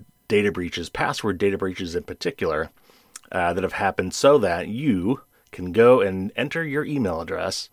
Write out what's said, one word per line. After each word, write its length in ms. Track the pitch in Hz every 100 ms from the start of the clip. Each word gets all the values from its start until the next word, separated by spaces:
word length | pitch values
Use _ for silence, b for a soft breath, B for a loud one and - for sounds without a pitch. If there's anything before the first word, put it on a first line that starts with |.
| - _ -
data 240 | 104 104
breaches, 360 | 92 87 - 82
password 480 | - 143 143 110 90
data 220 | 101 98
breaches 380 | 95 87 90 85
in 80 |
particular, 680 | - 92 85 - 90 78 80 B B B B B -
uh, 200 | 92 87
that 120 | 87
have 80 | 92
happened 420 | - 101 92 92
so 240 | - 139 143
that 300 | 98 85 82
you 520 | 110 151 95 92 135 - b b
can 220 | - 90
go 280 | 92 120 127
and 300 | 98 95 98 -
enter 280 | 139 165
your 200 | 160 139
email 360 | 147 143 104 80
address 500 | 82 90 87 - -